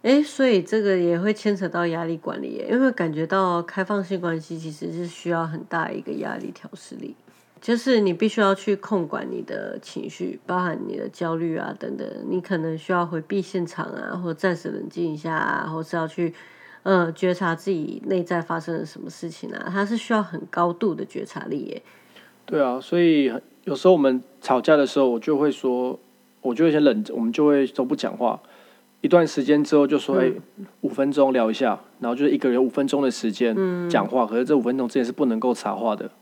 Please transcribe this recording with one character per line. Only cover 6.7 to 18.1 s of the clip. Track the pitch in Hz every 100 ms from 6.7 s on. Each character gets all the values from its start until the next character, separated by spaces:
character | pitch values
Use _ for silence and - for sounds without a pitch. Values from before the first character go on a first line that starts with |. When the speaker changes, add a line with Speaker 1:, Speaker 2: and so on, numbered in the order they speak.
Speaker 1:
试 | - -
力， | - - - _ _ _ _
就 | -
是 | 233 262 240
你 | 196
必 | 170 214
须 | 233
要 | 196
去 | 98 - 202
控 | - 101
管 | 80 - 64
你 | 60
的 | - 50 50 -
情 | - - -
绪， | - 180 -
包 | - 180
含 | 180 160 -
你 |
的 | - -
焦 | - 170
虑 | 165 165 160
啊 | - -
等 | - -
等， | - - -
你 | 185
可 | 180 175
能 | 160 160
需 | 156
要 | 180
回 | 165 165
避 | 156 196
现 | 180 185
场 | 170 - -
啊， | - -
或 | 185 175
暂 | 160 190
时 | 165 170
冷 | - 156
静 | 175 170
一 | 151
下 | 165
啊， | 156 - 139 143
或 | 160
是 | 160
要 | 170 160
去， | 160 170 - - - - -
呃， | - 185 165
觉 | 160 185
察 | 175 180
自 | 165 196
己 | 175 151 -
内 | -